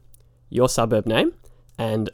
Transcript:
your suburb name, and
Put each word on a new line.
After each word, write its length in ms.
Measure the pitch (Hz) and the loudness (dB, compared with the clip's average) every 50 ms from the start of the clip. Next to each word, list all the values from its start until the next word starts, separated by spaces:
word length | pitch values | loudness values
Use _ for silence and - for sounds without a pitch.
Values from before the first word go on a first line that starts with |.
| - - - - - _ _ _ _ - | -12 -20 -20 -20 -20 _ _ _ _ -6
your 180 | - 117 123 127 | 0 0 0 2
suburb 380 | - - 113 110 113 107 104 | 2 0 0 2 0 0 0
name, 260 | 110 110 131 - 339 - - - - - - _ _ - - | 0 0 2 0 0 -2 -6 -14 -20 -20 -20 _ _ -10 -8
and 320 | 117 113 110 110 110 104 | -4 -4 -2 -4 -4 -4